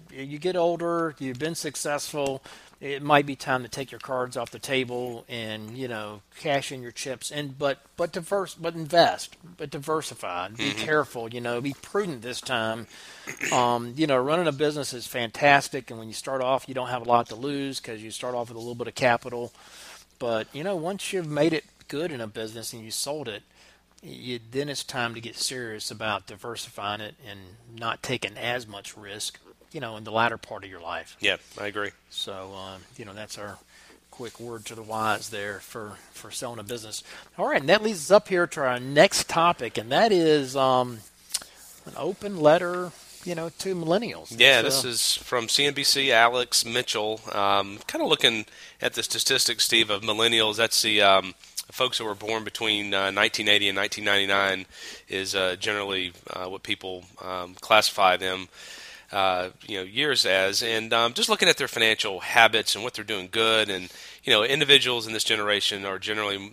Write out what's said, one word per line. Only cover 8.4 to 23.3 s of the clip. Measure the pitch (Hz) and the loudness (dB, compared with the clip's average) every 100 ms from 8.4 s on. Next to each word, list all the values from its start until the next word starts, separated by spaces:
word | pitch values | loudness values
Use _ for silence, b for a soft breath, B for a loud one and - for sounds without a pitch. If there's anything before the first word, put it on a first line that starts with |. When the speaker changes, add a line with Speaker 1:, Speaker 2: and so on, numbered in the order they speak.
| 180 - | -4 -6
Speaker 1:
but | 170 165 | -8 -6
invest, | 156 170 147 - - - 170 - | 4 8 8 6 -6 -16 -20 -14
but | 151 | -10
diversify, | 156 143 156 - 127 101 90 92 | -8 -2 -2 -2 -8 -6 -4 -6
be | 113 107 | -4 -4
Speaker 2:
Mm-hmm. | 104 | -2
Speaker 1:
careful, | 131 151 135 123 117 | 0 2 0 -4 -8
you | 120 | -6
know, | 120 120 | -4 -2
be | 139 139 | -4 -8
prudent | - 202 202 131 | -4 -4 -2 -6
this | 117 120 | -8 -8
time. | - 123 110 113 110 B B B - - - | -4 -2 -2 -4 -8 B B B -14 -8 0
Um, | 135 120 120 120 127 | 2 4 2 -2 -2
you | 156 | 2
know, | 131 | 4
running | 131 165 170 | 4 2 2
a | |
business | 139 151 151 131 | 2 0 -2 -6
is | 123 - | -8 -8
fantastic, | 127 117 - 143 143 - 139 - | -4 -6 2 6 6 6 -6 -8
and | 113 | -12
when | 110 | -12
you | |
start | 104 - 135 | -10 -6 -2
off, | 127 131 - | 0 0 0
you | |
don't | 127 123 | -4 -4
have | 123 | -2
a | 117 | 4
lot | 120 117 | 4 4
to | 113 | -4
lose | 139 143 139 131 | -4 -4 -4 -6
'cause | - 110 | -10 -12
you | 107 | -10
start | 101 123 123 | -8 -4 -4
off | 117 | -6
with | 117 | -8
a | |
little | 117 120 | -8 -8
bit | 110 | -8
of | - | 2
capital. | 131 117 127 120 120 B B B B B - - | 4 4 0 -8 -8 B B B B B -20 -6
But, | 120 113 107 | -2 -2 -4
you | 139 | -6
know, | 175 185 | -6 -4
once | 160 196 - | -4 -6 -6
you've | 190 160 | -6 -2
made | 147 160 | 2 2
it | 165 - _ - | 2 -4 _ -10
good | 143 175 | -8 -6
in | 131 | -8
a | 110 | -10
business | 110 110 113 110 | -10 -10 -10 -12
and | 120 | -12
you | 110 | -8
sold | 104 139 156 | -6 -4 -6
it, | 127 | -8